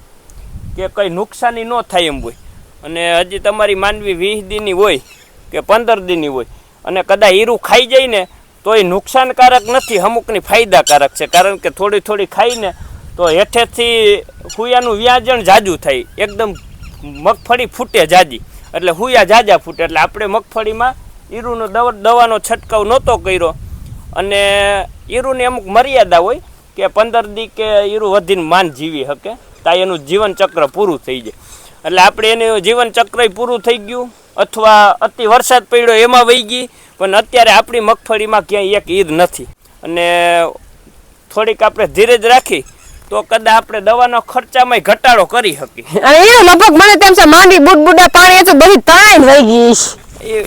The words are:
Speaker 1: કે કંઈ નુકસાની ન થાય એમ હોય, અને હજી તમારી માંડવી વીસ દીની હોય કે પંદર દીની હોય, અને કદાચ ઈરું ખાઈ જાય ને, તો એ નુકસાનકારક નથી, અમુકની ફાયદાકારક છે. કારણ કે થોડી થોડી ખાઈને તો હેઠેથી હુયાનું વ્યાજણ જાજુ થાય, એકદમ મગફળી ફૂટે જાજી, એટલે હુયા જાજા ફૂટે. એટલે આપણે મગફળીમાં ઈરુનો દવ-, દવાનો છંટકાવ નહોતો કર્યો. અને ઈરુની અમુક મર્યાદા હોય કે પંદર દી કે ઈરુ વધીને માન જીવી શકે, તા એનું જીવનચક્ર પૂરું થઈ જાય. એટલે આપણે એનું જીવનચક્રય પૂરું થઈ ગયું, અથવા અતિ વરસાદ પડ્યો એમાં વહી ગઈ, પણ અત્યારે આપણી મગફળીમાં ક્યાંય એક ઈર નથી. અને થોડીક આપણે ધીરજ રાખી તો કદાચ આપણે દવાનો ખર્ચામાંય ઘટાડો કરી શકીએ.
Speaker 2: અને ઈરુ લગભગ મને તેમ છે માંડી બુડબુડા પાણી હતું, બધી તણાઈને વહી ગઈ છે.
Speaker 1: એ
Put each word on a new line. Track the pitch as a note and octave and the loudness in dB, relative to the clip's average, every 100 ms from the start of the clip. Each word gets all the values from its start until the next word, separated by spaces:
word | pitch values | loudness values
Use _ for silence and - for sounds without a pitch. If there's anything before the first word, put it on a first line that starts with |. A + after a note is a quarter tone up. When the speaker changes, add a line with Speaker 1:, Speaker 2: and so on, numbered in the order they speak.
| _ _ _ - - - - - | _ _ _ -20 -20 -18 -14 -12
Speaker 1:
કે | F#3+ | -10
કંઈ | - G3 | -6 -6
નુકસાની | E3+ G#3+ - A#3+ A#3 | -6 -10 -6 -6 -6
ન | A3+ A#3+ | -8 -8
થાય | - F3+ E3 | -4 -4 -4
એમ | C3+ | -6
હોય, | A#2 - - - - _ | -12 -16 -20 -20 -20 _
અને | D3 E3 E3+ E3+ | -14 -8 -2 -2
હજી | F3+ G3 | -2 -6
તમારી | G#3 G#3+ G#3 F#3+ | -6 -2 -2 -2
માંડવી | G3 G#3+ G#3 | -4 -4 -8
વીસ | E3+ G3 G#3+ | -6 -6 -6
દીની | F#3+ G#3 G#3 | -10 -10 -6
હોય | F3+ G#3 C#3 - _ _ _ - | -2 0 -2 -8 _ _ _ -12
કે | D3+ | -12
પંદર | C#3+ G#3+ A3+ A3 | -2 -2 0 -4
દીની | F3+ E3+ D3+ | -2 -6 -4
હોય, | C3 A#2 - _ _ - | -8 -10 -16 _ _ -8
અને | F#3 | -8
કદાચ | F3 G3+ G#3 | -4 0 2
ઈરું | F#3+ A3+ A#3 | 2 0 -4
ખાઈ | - A3+ B3 | 0 0 2
જાય | C4 C4 | 0 0
ને, | G#3+ F3+ _ _ _ | -4 -6 _ _ _
તો | G3 A3 | 0 0
એ | |
નુકસાનકારક | F3+ F#3+ - C4 C4 B3+ B3+ B3 A3 | 0 -4 -2 -2 -2 2 4 4 0
નથી, | B3+ - G#3 | -4 -2 -4
અમુકની | G3+ A#3 - G#3 | -2 -4 -6 -8
ફાયદાકારક | - A3 A3+ F3+ D3 D3 C#3 | -2 -2 2 0 2 0 0
છે. | - D3+ | -4 -2
કારણ | F3 F#3+ G3 | 0 0 -2
કે | E3+ | -8
થોડી | - G3+ G#3 | -6 -4 -4
થોડી | - G#3 G3 | -4 -6 -6
ખાઈને | - A#3+ A#3 G3 - - - - - | -2 -2 -2 -10 -12 -18 -20 -18 -4
તો | F3 | -2
હેઠેથી | D#3+ G#3 A#3 A#3 A#3+ A#3 A3+ G#3+ G3+ - - - - | 0 0 -2 -4 -4 -2 0 0 0 -4 -20 -18 -10
હુયાનું | A#3 B3 B3 G#3 | -2 0 0 -2
વ્યાજણ | A#3+ B3 A3+ B3 | 0 0 0 -2
જાજુ | F#3 G3+ G3 D#3+ | 2 2 2 -4
થાય, | D3+ C3 A#2 - | -4 -6 -6 -8
એકદમ | G#3 G#3 A3 F#3 - - - - | -8 -6 -8 -8 -18 -20 -20 -20
મગફળી | D3 C#3+ E3+ A#3 - B3 A#3+ | -20 -6 -4 -4 -4 -4 -4
ફૂટે | - B3 A3 D#3 | -10 -4 -2 2
જાજી, | F3+ E3+ A#2 - - - | 2 2 -4 -18 -20 -14
એટલે | D3+ F3+ | -6 -4
હુયા | E3 B3 B3 | -4 -2 0
જાજા | F#3 A3 G#3+ E3+ | 4 2 2 0
ફૂટે. | - D#3 | -2 -8
એટલે | E3 D#3+ | -6 -2
આપણે | E3+ G3+ G#3 | -4 -4 -6
મગફળીમાં | G#3 G3 A3+ G#3+ A3+ B3 C4 - - - | -6 -6 -8 -8 -4 -6 -6 -18 -20 -18
ઈરુનો | A3 A3+ A3+ A3 | -14 -10 -8 -6
દવ-, | G#3 A#3+ | -4 -4
દવાનો | G#3+ G#3+ A#3+ A#3 A3 | -2 0 2 2 0
છંટકાવ | - A#3 - A3 | -4 -8 -4 -4
નહોતો | G#3 C4 C#4+ G#3+ | -2 -2 0 -4
કર્યો. | F3+ F#3 E3 - - - - - - - | -4 -4 -4 -6 -16 -18 -18 -18 -12 -8
અને | G3 G3+ G3+ G3+ G3+ G3+ F3+ - - | -4 -2 0 0 -2 -4 -6 -14 -10
ઈરુની | A#3 C4 B3+ | -6 -4 -4
અમુક | B3 B3+ F#3+ | -4 -6 -4
મર્યાદા | G#3 C4+ C4 G3 E3+ | -2 0 0 2 0
હોય | F#3 D4+ - - _ - | -2 -6 -10 -20 _ -8
કે | F#3+ | -6
પંદર | G3+ A#3 A#3 G#3+ | -2 -2 -2 -4
દી | G#3 A3+ | -10 -12
કે | - G#3+ G#3 G3+ | -8 -2 -2 -2
ઈરુ | G#3+ G#3+ | -4 -2
વધીને | G3+ F3 F#3+ | -2 -2 -4
માન | D#3 F3+ F3+ | 0 0 0
જીવી | C3 D#3 D3+ C3+ | -6 -12 -10 -10
શકે, | C3+ G3 A#3+ - - | -10 -12 -16 -20 -8
તા | E3 | -2
એનું | F3+ F#3 E3+ C#3 | -2 -2 -6 -6
જીવનચક્ર | F#3+ G#3+ F3+ F#3+ E3+ C#3+ | -4 -4 -4 -4 -2 -4
પૂરું | E3+ G3+ C#3+ - | -2 -4 -4 -8
થઈ | C3 | -12
જાય. | A2+ - - - - _ D#3+ | -12 -18 -20 -20 -20 _ -4
એટલે | F3+ | 2
આપણે | F#3+ - A3 | 2 2 -2
એનું | A3+ A3+ G#3+ | 0 0 -2
જીવનચક્રય | F3+ A#3+ A#3 A#3 A#3 A3 A3+ | -2 -2 -2 -2 -2 0 -2
પૂરું | F3+ A#3+ A#3+ | -2 -6 -4
થઈ | A#3+ A#3+ | -4 -4
ગયું, | G3+ B3 B3 _ _ - | -6 -12 -12 _ _ -6
અથવા | G#3 - A3 G#3+ G3+ - | -6 0 4 6 4 2
અતિ | A3 - A3 | -4 -4 0
વરસાદ | A#3+ - B3 | 0 2 0
પડ્યો | G3 A#3+ A#3 A3 | 0 0 2 2
એમાં | A#3+ B3 A#3 | 4 4 4
વહી | B3 | 0
ગઈ, | G#3 B3 B3+ _ _ _ | -2 -10 -10 _ _ _
પણ | G3 G3 | -2 -2
અત્યારે | A3 B3 A3+ | 0 2 4
આપણી | G#3+ A3+ A#3+ | 4 0 -4
મગફળીમાં | G#3+ - - A3 G#3+ G#3+ | -2 -4 -4 -6 -2 -4
ક્યાંય | D#3+ G3+ G3 G3+ | -2 -6 -2 -4
એક | D3+ | -4
ઈર | F#3 E3+ | -4 -2
નથી. | D#3 F3 - B2 - _ _ | 0 -2 -2 -18 -20 _ _
અને | - E3+ F3 F3 F3 E3+ E3 - - _ _ _ _ _ _ | -10 -4 -2 0 0 0 -2 -6 -20 _ _ _ _ _ _
થોડીક | - A3 A3 | -6 -4 -2
આપણે | G#3+ G#3 F#3 | -2 -2 -4
ધીરજ | C#3+ A3+ A#3+ A3+ | 0 2 2 2
રાખી | B3+ - D#3+ - _ - - - | 2 2 -6 -8 _ -20 -20 -10
તો | G#3 | -8
કદાચ | G#3+ A3+ A3 A3+ | -4 -2 2 0
આપણે | A3+ A3 | 0 -4
દવાનો | G3 A#3+ B3 A#3+ | -2 0 0 -2
ખર્ચામાંય | - B3+ A#3 B3+ B3 A#3 | -4 -8 -4 0 0 0
ઘટાડો | E3 A3+ C4 A#3 F3 | 0 0 2 2 0
કરી | A#3+ G#3+ C#3 | -2 -4 -6
શકીએ. | C3 - - F3 | -14 -18 -8 -2
Speaker 2:
અને | A#3 D#4 | 2 4
ઈરુ | G4+ A#4+ | 6 6
લગભગ | F4 F4 G#4+ | 6 6 6
મને | D#4 G4+ G#4 | 6 4 4
તેમ | G4 | 4
છે | F#4+ D#4+ | 6 6
માંડી | E4 F#4+ F#4 | 6 6 6
બુડબુડા | C#4+ D4+ D#4 F4+ F4+ | 6 6 6 6 4
પાણી | F4 F4+ F#4 | 6 6 6
હતું, | F#4 D4 | 4 6
બધી | E4 G4 | 6 6
તણાઈને | - E4+ G#4+ F4+ C4 | 4 4 6 6 6
વહી | C#4+ | 6
ગઈ | A3 A#3 A#3 | 4 4 4
છે. | A#3 - - - - A3 | 2 -2 -8 -20 -18 -8
Speaker 1:
એ | A3 | -8